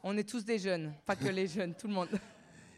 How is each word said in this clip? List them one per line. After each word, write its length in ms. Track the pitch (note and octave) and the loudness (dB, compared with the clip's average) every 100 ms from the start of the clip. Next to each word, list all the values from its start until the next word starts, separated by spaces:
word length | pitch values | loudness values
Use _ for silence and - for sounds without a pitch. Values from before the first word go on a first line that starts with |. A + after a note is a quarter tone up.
On 140 | F#3 G#3 | 0 0
est 100 | G#3 | 0
tous 160 | B3 | -2
des 140 | G#3 A3+ | 0 2
jeunes, 340 | F#3+ F3 D#3 D3 - | 2 0 0 -4 -2
pas 80 | F#3+ | 2
que 120 | G3 | 2
les 160 | F#3+ F#3+ | 2 0
jeunes, 280 | F#3 F3 | 0 -2
tout 120 | E3 G#3 | -2 -2
le 60 | |
monde. 140 | G3 F3 | 0 2
<laughs> 80 | G3+ - - - - - | 0 -2 -14 -20 -20 -20